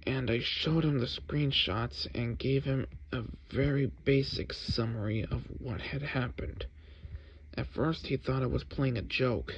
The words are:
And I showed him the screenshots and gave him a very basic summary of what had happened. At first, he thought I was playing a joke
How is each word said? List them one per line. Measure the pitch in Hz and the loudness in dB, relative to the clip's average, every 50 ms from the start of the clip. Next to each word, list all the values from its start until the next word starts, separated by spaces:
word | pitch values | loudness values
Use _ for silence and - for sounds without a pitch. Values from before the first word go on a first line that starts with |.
| - | 2
And | - 127 135 131 113 | 2 0 2 2 2
I | 113 120 | 2 2
showed | 123 - - - - 165 156 160 160 | 2 0 -2 0 2 4 4 6 6
him | 156 147 135 | 6 6 4
the | 117 | 2
screenshots | - - - - - - 147 147 139 135 - - - - 107 117 123 - - - - - | 2 -2 -6 -6 -2 2 2 4 4 4 4 2 4 2 0 0 0 -2 -4 -6 -4 -2
and | - 120 120 117 | -2 0 0 -2
gave | - - 131 135 135 135 | 0 2 2 2 4 4
him | 139 135 135 - - - - - - | 2 0 0 0 -2 -6 -12 -10 -6
a | - 127 113 - - - - - | -4 -4 -4 -4 -8 -12 -12 -6
very | - 120 139 143 143 139 139 127 - - - | 0 2 2 4 4 4 2 2 0 -2 2
basic | - 139 139 135 139 - - - - - | 4 6 6 4 2 0 -4 -4 -4 -4
summary | - - - - - 113 113 113 113 104 107 107 110 - | -8 -4 -2 0 0 0 0 0 -2 0 0 0 0 0
of | - - 120 - - - - | 0 -2 -4 -4 -4 -10 -8
what | - 127 117 113 | -6 -6 -6 -6
had | - - - 143 | -6 -6 -6 -4
happened. | 143 143 - 135 123 123 - - 117 101 - - - - - - - - - - - - - - - - - - - - - | -4 -2 -2 -2 -2 -2 -2 -4 -6 -6 -6 -6 -8 -8 -10 -14 -20 -20 -20 -16 -16 -12 -12 -12 -14 -14 -20 -20 -18 -12 -6
At | - 135 | -6 -6
first, | - - - 131 156 165 - - | -6 -2 0 0 0 0 -2 -2
he | - - | -2 -2
thought | 135 - - 131 131 131 | -2 0 0 0 0 0
I | |
was | 123 135 135 - | 0 0 0 -2
playing | - - - 139 135 123 | -4 -2 0 2 2 2
a | 113 - | 0 -2
joke | - - - 131 127 120 92 65 - - | -2 0 2 2 2 2 0 -2 -4 -8